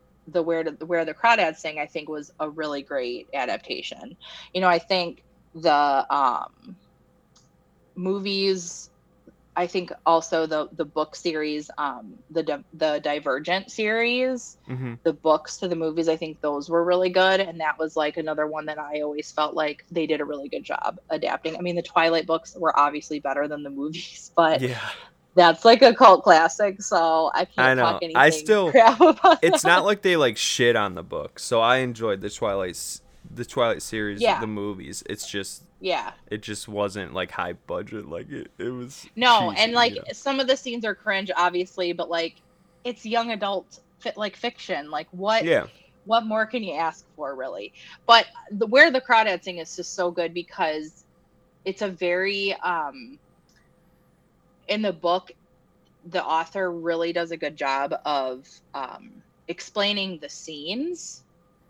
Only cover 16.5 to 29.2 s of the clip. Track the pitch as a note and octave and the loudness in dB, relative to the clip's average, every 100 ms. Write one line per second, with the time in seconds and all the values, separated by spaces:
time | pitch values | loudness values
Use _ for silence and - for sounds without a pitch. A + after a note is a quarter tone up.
16.5 | C#3+ C#3+ E3+ E3+ F3+ F#3 F#3 F#3+ F#3+ G3 | -6 -2 -2 2 0 2 2 4 2 -2
17.5 | E3 D#3 D3+ D#3+ D#3+ D3+ D#3 D#3 D3+ D3+ | -4 -6 -4 -4 -2 -4 -4 -6 -4 -4
18.5 | D#3 D3+ D3+ D3 D3+ D3+ D3 - - D3+ | -6 -8 -10 -8 -6 -6 -6 -6 -4 -2
19.5 | D#3+ D3+ D3 - E3+ D#3 D3+ D3 D3 C#3+ | -2 -4 -6 -8 -4 -2 -2 -4 -8 -10
20.5 | D3 - - - - - G3 - C3+ D#3+ | -10 -8 -6 -6 -8 -8 -6 -4 -6 -6
21.5 | D#3+ F3+ F3 E3 F3 E3 E3 D#3 D#3+ - | -6 -6 -6 -2 2 2 2 0 -4 -6
22.5 | - D#3+ - D3 D3 - D3+ C#3+ C3+ D3 | -4 0 2 2 0 -8 -8 -4 -4 -4
23.5 | D3 C#3+ C#3 D3 E3 - - - - E3 | -6 -10 -8 -8 -8 -14 -18 -2 2 4
24.5 | D3+ B2 B2 - - - _ _ - E3+ | 2 -2 -6 -10 -12 -18 _ _ 6 6
25.5 | E3 A#3 A#3 B3+ A#3 A#3+ F#3 - D#3+ E3 | 8 8 10 10 10 10 10 8 6 6
26.5 | - G3+ G3 - F#3 E3 D#3+ D#3+ - F3+ | 2 -2 -2 -2 0 2 2 2 0 -2
27.5 | - C3 C3 A#2+ - E3+ B2+ D3 D#3 D#3 | 2 4 4 2 0 0 6 6 6 2
28.5 | G#3+ F3 B3+ A3+ A#3 E4 - | 2 6 8 8 10 8 8